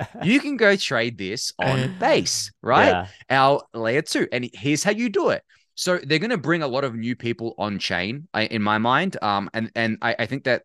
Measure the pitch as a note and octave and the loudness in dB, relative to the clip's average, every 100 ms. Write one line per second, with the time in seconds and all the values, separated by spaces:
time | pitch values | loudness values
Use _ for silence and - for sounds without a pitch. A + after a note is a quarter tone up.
0 | - - E3+ C4+ C#4+ C4+ G#3 F#3+ - B2 | -8 -4 2 2 0 2 4 4 0 -2
1 | A#2+ G2+ F#2 G#2+ - - C3+ C3 C3 F#3 | -2 -4 -6 -6 -8 -4 -2 0 -2 0
2 | D4+ D4 C3+ - - _ G#2 C3+ G3 F2+ | 2 2 2 -4 -6 _ 2 4 6 4
3 | F#2 - - C3+ C3+ C#3+ - A#2 A2+ C3 | -2 -10 0 4 6 4 0 -4 -2 0
4 | D#3 D4+ F3+ B2 B2 - C3 D3 G3 G#3+ | -2 -2 -2 -4 -6 -4 -2 0 0 0
5 | A#3+ C4+ C#4 F#2+ _ _ _ - - F3+ | 0 0 0 0 _ _ _ -8 -2 -2
6 | C#3 D#3 G#3+ A#3 C3 E3+ D3 B2+ C3+ A2+ | 0 0 0 -2 0 0 0 -2 -2 -4
7 | A#2 B2+ A#2 A#2 A2+ - G#2 G2 - F2+ | -6 -4 -4 -4 -6 -4 -4 -2 -2 -2
8 | F#2+ C#3 E3 G#2 A2 A2 G#2 G#2+ A#2 C3+ | -2 -6 -6 -2 -2 0 0 2 2 2
9 | F#3+ - G#2 G2+ G2+ A2+ A2+ A#2+ A2+ A2 | 0 -2 0 0 -2 -6 -4 -2 -2 0
10 | A#2 - A2+ C3+ C3 A#2 | -2 -2 -4 -4 0 -2